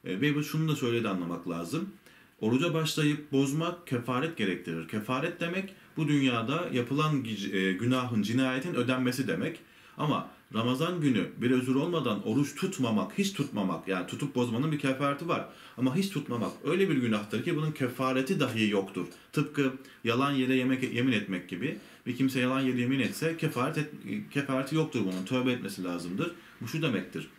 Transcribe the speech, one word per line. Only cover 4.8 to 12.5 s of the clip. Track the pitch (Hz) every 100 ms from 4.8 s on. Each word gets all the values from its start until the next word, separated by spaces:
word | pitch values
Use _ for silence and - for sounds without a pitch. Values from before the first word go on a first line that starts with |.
| 80
Kefaret | 110 - 131 170 170
demek | 170 185 190 - - -
bu | 151
dünyada | 147 135 117 113 160 180
yapılan | 127 120 139 156 143
gic-, | 113 104 101 98
e, | 95
günahın, | 92 117 131 123 113
cinayetin | 98 120 131 131 175
ödenmesi | 127 120 127 123 123 117
demek. | - 151 - - - - -
Ama | 151 101 - - -
Ramazan | 110 120 131 165 180
günü | 147 110 80 -
bir | 123
özür | 127 127
olmadan | 131 165 165 120 104 104
oruç | 123 143